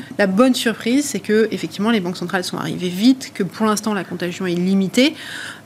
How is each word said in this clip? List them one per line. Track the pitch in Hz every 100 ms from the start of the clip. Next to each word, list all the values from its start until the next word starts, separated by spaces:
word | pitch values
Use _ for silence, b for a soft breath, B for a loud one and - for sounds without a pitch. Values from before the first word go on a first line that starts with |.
| B -
La | 196
bonne | 190 262
surprise, | 247 233 208 226 269 285
c'est | 196
que, | - 214 220
effectivement, | 185 165 - 214
les | 226
banques | 175 175
centrales | 180 190
sont | 180 -
arrivées | 160 165 180
vite, | 180 240 262 -
que | -
pour | 190 - 220
l'instant, | 208 214 202
la |
contagion | 170 175 175 175 185
est |
limitée. | 175 180 196 190 240 294 311 B B B B